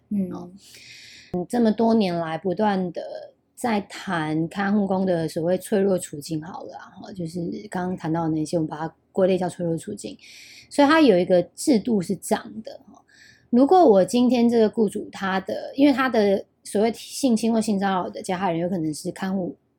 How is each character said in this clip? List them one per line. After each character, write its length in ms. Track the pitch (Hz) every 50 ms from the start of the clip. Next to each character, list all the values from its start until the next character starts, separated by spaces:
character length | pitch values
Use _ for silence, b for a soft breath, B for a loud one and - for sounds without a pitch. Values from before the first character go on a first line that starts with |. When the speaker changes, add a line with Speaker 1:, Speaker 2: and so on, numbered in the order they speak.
| _ _
Speaker 1:
嗯。 200 | 214 196 185 180
Speaker 2:
哦。 200 | 175 175 175 180 190 196 B B B B B B B B B B B B B B B 180 175
这 140 | - - 240
么 100 | 233 214
多 220 | 208 - 226 226 226
年 240 | 226 202 180 170
来 220 | 170 165 160 160 160
不 160 | - 190 175
断 360 | 208 214 208 196 190 185 175
的 400 | 160 - - - - - - - _ _ _ _ _
在 260 | - - 240 214 202
谈 680 | - - - - - 202 185 165 156 156 156 160 165
看 260 | 165 - 202 196 196 208
护 140 | 214 196
工 180 | 190 190 185 190
的 220 | 185 175 165 160
所 160 | 151 - 170 156
谓 120 | 175 185 180
脆 200 | - - 226 196
弱 160 | 196 202 185
处 240 | 170 - - - 147
境 220 | 143 - 165 156
好 220 | 156 180 - - -
了 120 | - -
啊， 380 | - - - - - - - -
就 140 | 185 170
是 120 | 160 170 180 165 185 220 214 208 214
刚 180 | - 180 180
刚 80 | 180 185
谈 160 | - - 156
到 120 | 160 170 165
的 60 | 156
那 140 | 160 156 151
些， 140 | - -
我 60 | 170 156
们 40 |
把 120 | 156 160 147
它 160 | 160 160 - _ _ _
归 160 | _ - 185
类 100 | 180 190
叫 100 | 175 185
脆 160 | 170 - - 175
弱 140 | 170 165
处 160 | 156 - 208 214
境。 240 | 202 - 208 - B B B B B B B B B B B
所 120 | - - 285
以 40 |
它 120 | 269 320 330
有 140 | 311 247 185
一 80 | 175 185
个 200 | 180 185 175 175
制 340 | - _ - - 320 262
度 240 | 208 - 247 226 196
是 140 | 165 - 190
这 200 | - - - -
样 160 | - - 220 208 220 -
的， 160 | - - - _ - - - _ b b b b b b b b b
如 160 | 240 240 277
果 200 | 277 370 370 339
我 160 | 254 202 190 180
今 240 | 180 - 247 247
天 220 | 240 254 240 233 233
这 80 | 240
个 100 | 233 220
雇 220 | 208 - 226 220 190
主 180 | - 208 - -
他 280 | - - 196 190 190 190
的， 320 | 190 - - - - - -
因 100 | 269 277
为 80 | 294 254
他 160 | 247 262 262
的 340 | 226 220 202 202 196 214 - - _ _ _
所 180 | - - 202
谓 100 | 214 233 220
性 440 | - - - - - - 262 226
侵 160 | 220 233 226 233
或 80 | 226
性 180 | 220 226 202 190
骚 80 | 196
扰 220 | 196 190 180 175 -
的 140 | - - 214
加 120 | - 185
害 160 | 175 196 185
人 100 | 165 165
有 60 | 175
可 120 | 175 196 175
能 120 | 156 156
是 200 | 151 - - 180
看 240 | - - 196 190 190
护， 200 | 196 175 - - - _ _ _